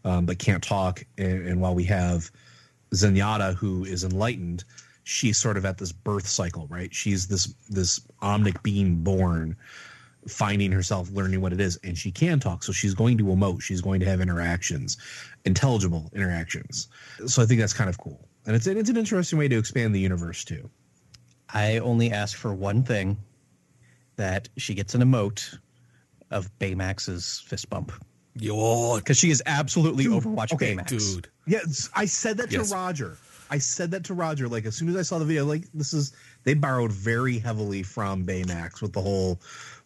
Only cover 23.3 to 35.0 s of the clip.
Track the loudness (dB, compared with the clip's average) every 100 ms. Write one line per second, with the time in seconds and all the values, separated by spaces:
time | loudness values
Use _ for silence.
23.3 | _ _ _ _ _ _ _ _ -4 -2
24.3 | -2 -6 -12 -6 -6 0 4 6 6 2
25.3 | -4 -12 -14 _ _ _ _ _ _ -8
26.3 | -6 -6 _ -4 -2 -4 -4 -6 -6 -6
27.3 | -10 -8 -10 -6 -8 -8 -12 -18 _ _
28.3 | -8 -4 0 2 4 2 0 4 4 6
29.3 | 4 2 -2 0 2 2 4 2 2 0
30.3 | -2 -2 0 0 -2 -4 -2 -2 -4 -10
31.3 | _ 0 0 0 -6 -4 -2 -2 0 -2
32.3 | -2 -2 -2 -2 -2 -4 -4 -8 -10 -20
33.3 | -20 -4 -2 -2 -2 -4 -4 -6 -4 -2
34.3 | -2 -2 -2 -4 -4 -2 -2